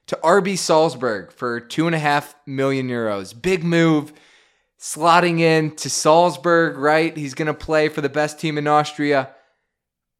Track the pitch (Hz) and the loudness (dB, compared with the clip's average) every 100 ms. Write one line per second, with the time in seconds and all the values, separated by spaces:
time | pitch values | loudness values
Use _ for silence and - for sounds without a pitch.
0 | - - 160 196 185 185 - 160 160 123 | -10 -2 2 2 2 -2 2 2 2 -2
1 | 123 101 - - 123 117 117 - 165 160 | -4 -6 -10 -10 -8 -8 -6 -4 -2 -2
2 | 147 147 143 _ - 135 135 135 127 120 | 0 -2 -4 _ -10 -4 -2 -2 -4 -4
3 | 110 101 95 117 180 185 170 165 165 151 | -4 -4 -8 -8 -4 -2 0 2 4 2
4 | 147 - _ _ _ _ _ _ - 151 | -2 -12 _ _ _ _ _ _ -14 0
5 | 165 175 175 165 165 160 156 156 139 - | 4 4 4 2 2 2 0 -6 -8 0
6 | 156 160 175 - 175 170 160 139 147 156 | 4 4 4 0 0 2 2 0 2 2
7 | 165 160 143 131 156 151 - 156 156 156 | 0 -4 -8 -4 -4 -4 -2 0 0 -2
8 | 139 147 151 - 160 151 147 151 147 - | -4 -2 -4 -4 -6 -4 0 0 0 -2
9 | 147 139 127 - _ _ _ _ _ _ | 0 0 -2 -10 _ _ _ _ _ _
10 | _ | _